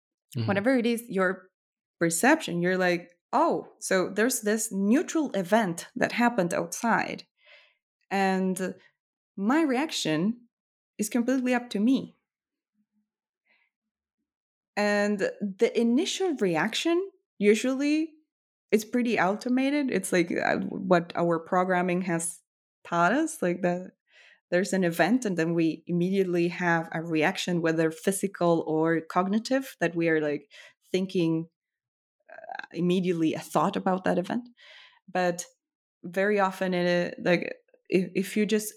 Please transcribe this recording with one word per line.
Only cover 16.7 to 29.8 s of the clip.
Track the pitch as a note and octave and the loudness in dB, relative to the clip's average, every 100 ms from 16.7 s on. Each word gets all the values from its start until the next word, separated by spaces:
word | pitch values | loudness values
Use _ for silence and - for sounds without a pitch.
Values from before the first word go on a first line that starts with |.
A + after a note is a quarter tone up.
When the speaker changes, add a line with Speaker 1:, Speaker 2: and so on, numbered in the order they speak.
| - E4 E4+ G4 - _ - | 0 0 0 0 -10 _ 2
Speaker 2:
usually, | G3+ A3 B3+ C4 D4 D4+ D#4+ - _ _ _ _ _ | 4 4 2 0 0 0 -2 -8 _ _ _ _ _
it's | G#3+ G#3+ | -2 0
pretty | B3 A#3+ G#3+ | -2 0 0
automated. | F3 G#3+ B3 B3+ C4+ D4 C4 | 0 -2 -2 0 0 0 -2
It's | F#3+ F#3+ | -2 0
like, | F3+ E3+ | 0 0
uh, | - - - | -2 -2 -2
what | - - F#3 F3 F3 - | -4 -4 0 0 0 -2
our | E3+ E3 | 0 0
programming | E3 F#3 F#3 F3+ F3+ F3 | 0 -2 0 0 0 -2
has | F3 E3 E3 - _ _ _ _ - | -2 -4 -4 -10 _ _ _ _ -4
taught | E3+ F3 | 2 2
us, | C4 D#4+ - | 2 -2 -2
like, | F#3 F3+ | -2 0
that | F#3 F3 F#3 - _ - - _ _ | -2 -2 -6 -20 _ -20 -20 _ _
there's | F3+ F#3+ | 0 0
an | F#3+ | 0
event | F3 E3+ E3+ B3 A#3 | 2 2 2 2 0
and | E3+ | 0
then | E3 | 0
we | E3+ D#3+ - - | 2 0 -2 -4
immediately | F3 F3+ G3 F#3 F3 E3+ | 0 2 0 0 0 0
have | F3 F3 E3 E3 | 0 0 0 -2
a | E3 | -6
reaction, | E3+ D#3+ D3+ F#3+ - F3 | -2 0 0 0 -2 0
whether | D#3+ E3 D#3+ | 0 2 0
physical | D#3+ - G3 G3 - E3+ E3+ - | 0 -2 -2 -4 0 2 2 2
or | D#3 D#3+ E3 | 0 2 0
cognitive, | D#3+ F3+ F#3+ G#3+ A3 C4+ C4+ | 0 -2 0 0 0 -2 -4
that | - | -4